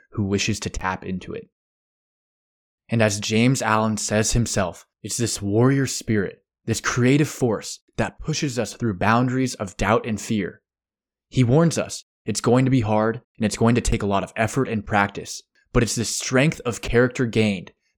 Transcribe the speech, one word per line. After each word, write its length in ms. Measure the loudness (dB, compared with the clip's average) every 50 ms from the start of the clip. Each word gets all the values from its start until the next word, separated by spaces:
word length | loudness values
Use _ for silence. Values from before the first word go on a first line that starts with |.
| _ _ -6
who 120 | -4 -2
wishes 340 | 0 0 0 0 -2 -2 -4
to 100 | -4 -6
tap 340 | -6 -4 -4 -4 -6 -6 -6
into 300 | -8 -8 -8 -8 -10 -12
it. 160 | -12 -12 -16 _ _ _ _ _ _ _ _ _ _ _ _ _ _ _ _ _ _ _ _ _ _ _ _ _ _ _ -4
And 140 | 0 2 2
as 160 | 2 0 -2
James 440 | -4 0 2 2 4 4 2 2 0
Allen 340 | 0 0 2 2 0 -2
says 360 | -2 -4 -2 0 0 0 2 2
himself, 540 | 0 0 0 0 -2 -2 -2 -4 -10 -16 _ _ _ -12
it's 140 | -8 -6
this 260 | -4 -4 -4 -4 -4 -4
warrior 460 | 0 2 4 4 4 4 2 0 -2
spirit, 560 | -4 -6 -4 -2 0 0 0 -2 -6 -12 _ _ _ _ _
this 140 | -4 -4 -4
creative 480 | -4 -4 0 2 4 4 4 4 2 0
force 520 | -2 -2 0 0 0 -2 -4 -8 -14 -14 _ _ _
that 240 | -4 -4 -4 -4 -8
pushes 400 | -6 -6 -4 -2 -4 -4 -2 -2
us 140 | -4 -4 -4
through 200 | -4 -4 -2 -2
boundaries 600 | 0 2 4 4 4 4 2 0 0 -2 -2 -4
of 200 | -6 -8 -8 -6
doubt 300 | -2 2 2 2 2 2
and 140 | -2 -6 -6
fear. 420 | -4 -4 -2 -2 -2 -4 -8 _ _ _ _ _ _ _ _ _ _ _ _ _ _ _
He 140 | 0 2 2
warns 360 | 4 4 4 4 4 2 0
us, 260 | -4 -6 -8 -14 -16 _ _ _ _
it's 160 | -6 -6 -2
going 240 | 2 2 4 4 4
to 60 | 4
be 120 | 2 2 2
hard 400 | 2 2 2 2 0 0 -4 -8 _ _ -4
and 60 | -2
it's 120 | -2 0
going 180 | 2 2 4 4
to 60 | 4
take 240 | 2 0 0 0 0
a 20 |
lot 160 | 0 -2 -2 -2
of 100 | -4 -2
effort 320 | -2 -2 0 0 -2 -2 -2
and 180 | -2 -6 -4
practice, 560 | -2 0 2 2 0 -2 -8 -12 -12 -12 -16 -16 _ _ _ _ _ 0
but 100 | 0 0
it's 140 | 0 0
the 80 | -2 -4
strength 560 | -4 -4 -6 -4 0 2 2 2 2 0 -2 -4
of 160 | -6 -6 -6
character 460 | -4 0 2 4 2 2 2 0 -2
gained 460 | 0 2 2 2 2 0 -2 -6 -12 -20 _ _ _ _